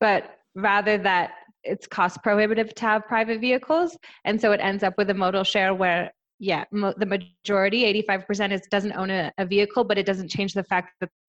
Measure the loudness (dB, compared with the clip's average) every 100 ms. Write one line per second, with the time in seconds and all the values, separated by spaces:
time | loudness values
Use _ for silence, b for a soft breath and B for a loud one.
0 | 2 2 -2 -16 _ -4 0 2 2 2
1 | 2 0 0 -6 -20 _ -8 -8 -6 0
2 | 0 0 2 4 4 0 -2 -2 0 0
3 | 0 0 0 -2 0 0 2 0 0 -4
4 | B B -2 2 4 4 0 0 0 0
5 | 0 0 0 0 0 2 2 2 2 0
6 | -2 -10 _ -8 -4 -2 -2 -2 -2 -2
7 | -2 -2 -6 _ -2 2 2 2 2 0
8 | 0 -2 -2 -2 -2 -4 -2 -2 -2 -4
9 | -2 -2 -2 -4 0 2 2 0 0 0
10 | 0 -2 -4 -6 -4 -4 -2 -2 -4 -10
11 | -12 _